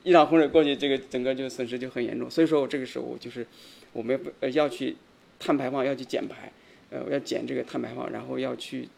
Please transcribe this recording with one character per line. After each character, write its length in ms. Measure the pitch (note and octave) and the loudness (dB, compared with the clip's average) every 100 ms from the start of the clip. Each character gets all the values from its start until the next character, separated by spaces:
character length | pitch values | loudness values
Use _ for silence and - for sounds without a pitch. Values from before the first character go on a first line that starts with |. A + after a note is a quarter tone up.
一， 80 | - | 6
一 20 | |
场 140 | F3 D3+ | 8 8
洪 120 | E3 | 6
水 100 | C#3+ | 6
过 160 | D#3+ | 6
去， 100 | D3 | 6
这 140 | C3 C#3+ | 2 0
个 100 | C3+ | 0
整 240 | - B2+ | -2 -2
个 100 | B2+ | 0
就 160 | C3 C3 | -2 -4
损 180 | B2 A#2+ | -6 -6
失 100 | B2 | -4
就 100 | C3 | -6
很 160 | B2 | -4
严 140 | A2+ A#2 | -4 -4
重。 100 | B2+ | -2
所 140 | - | 4
以 40 | D#3+ | 4
说 140 | D3+ | 4
我 60 | C3 | 2
这 100 | C#3+ | -2
个 80 | |
时 140 | B2+ B2+ | -6 -6
候 60 | |
我 120 | B2 A#2+ | -8 -8
就 140 | B2 | -10
是， 160 | A#2+ A#2 - - - - | -10 -12 -14 -20 -20 -12
我 100 | A#2+ | -6
们 140 | A#2 C3+ | -2 -2
要、 160 | C#3+ - | -4 -6
呃， 100 | C3+ | 0
要 180 | C#3 D3 | 2 2
去 280 | - C3 - - _ _ - | 0 -6 -6 -14 _ _ -6
碳 180 | - C#3+ | 0 0
排 140 | B2+ | 0
放， 140 | C3+ | -2
要 100 | C3 | -2
去 100 | C3 | -2
减 220 | C3 - - | -4 -4 -4
排， 260 | - - - - - _ | -10 -18 -20 -20 -20 _
呃， 140 | C#3 C3+ | -10 -4
要 100 | C#3+ | -4
减 260 | - - B2 | -2 -4 -4
这 80 | |
个 80 | C3 | -6
碳 180 | - C3 | -6 -6
排 140 | A#2 | -8
放， 160 | B2 B2 | -8 -8
然 160 | A#2 A#2+ | -8 -8
后 100 | B2+ | -6
要 180 | C3 B2 | -6 -6
去 320 | - C3 B2 | -8 -10 -10